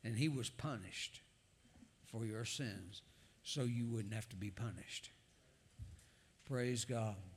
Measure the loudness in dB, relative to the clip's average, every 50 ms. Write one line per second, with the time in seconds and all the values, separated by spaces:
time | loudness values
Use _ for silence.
0 | 0 2 4 4 6 6 4 2 0 -2 -4 -2 -2 -2 -2 -2 -6 -6 -4 -4
1 | -4 -4 -6 -12 -18 -20 -20 -20 -20 -20 -20 -20 -20 -20 -20 -20 -20 -20 -20 -20
2 | -12 -6 -2 0 0 0 0 0 0 -2 0 0 0 -2 -2 -4 -6 -8 -10 -12
3 | -12 -14 -20 -20 -20 -20 -20 -12 -6 -2 2 4 4 4 4 4 2 2 2 0
4 | 0 0 0 -2 -2 -4 -4 -4 -2 -2 0 0 -2 -2 -2 -4 -6 -6 -6 -6
5 | -6 -8 -16 -18 -20 -20 -20 -20 -20 -20 -20 -20 -20 -20 -12 -10 -10 -10 -10 -14
6 | -16 -20 -20 -20 -20 -20 -20 -18 -4 0 2 4 4 4 4 2 2 2 2 4
7 | 4 2 2 -2 -8 -12 -14